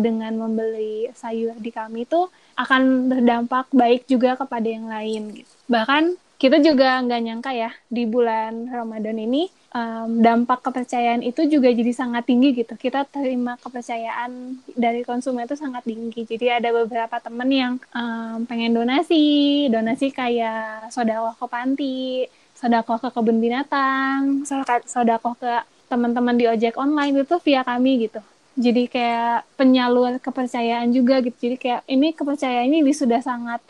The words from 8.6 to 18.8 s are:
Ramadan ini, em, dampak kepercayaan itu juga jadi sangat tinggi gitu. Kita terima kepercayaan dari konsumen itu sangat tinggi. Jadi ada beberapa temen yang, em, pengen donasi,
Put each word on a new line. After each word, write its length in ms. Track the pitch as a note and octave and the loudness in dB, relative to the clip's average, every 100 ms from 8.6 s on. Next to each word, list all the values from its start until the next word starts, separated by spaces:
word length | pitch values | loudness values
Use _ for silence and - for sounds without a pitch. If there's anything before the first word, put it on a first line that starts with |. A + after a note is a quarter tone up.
| A#3+ | -10
Ramadan 480 | A#3+ A3+ A3 G#3+ A3 | -8 -8 -8 -6 -6
ini, 240 | A3 C4+ F#4 _ _ | -2 -2 -2 _ _
em, 540 | B3 A#3 A3+ A3+ A#3 A#3 | -8 -8 -6 -4 2 4
dampak 400 | A#3 A#3+ B3 C4+ | 4 2 0 -2
kepercayaan 560 | B3+ A#3+ B3 A#3+ A#3+ | -6 -4 -2 0 0
itu 240 | A#3+ B3 D#4 | -2 0 2
juga 240 | D4+ B3+ | 4 4
jadi 240 | A#3 A#3+ | 4 2
sangat 320 | A#3+ B3 A#3+ A#3+ | -2 -4 -2 2
tinggi 400 | B3 C#4+ B3 A3+ | 4 4 2 -2
gitu. 80 | |
Kita 320 | A3 B3+ C4+ C#4 | -6 -4 -4 -4
terima 560 | C#4+ C4+ B3+ B3 A#3+ | -4 -4 -2 -4 -6
kepercayaan 960 | B3 B3 A#3+ A#3 A3+ A3 B3 B3 B3+ B3+ - | -12 -12 -10 -8 -8 -8 -10 -12 -14 -14 -10
dari 320 | - A#3 A#3+ A#3+ | -2 -2 -2 -4
konsumen 400 | B3 C4 B3+ A#3+ | -6 -4 -6 -6
itu 80 | |
sangat 320 | C#4+ D4 B3 A#3+ | -8 -8 -8 -8
tinggi. 400 | A3 A#3 A3+ A3 | -8 -8 -8 -8
Jadi 240 | A3+ B3 | -4 0
ada 240 | A#3+ A#3 | 0 0
beberapa 480 | A#3 A3+ A#3+ A3+ A#3+ | 0 0 -2 -6 -6
temen 280 | A#3 A#3 B3+ | -10 -6 0
yang, 200 | C4+ B3 B3+ - | 0 0 -4 -8
em, 480 | A#3+ A#3 A3+ A3+ A3+ A#3+ | -8 -6 -8 -8 -8 -6
pengen 240 | A#3 A#3 | -4 0
donasi, 960 | A#3 | 0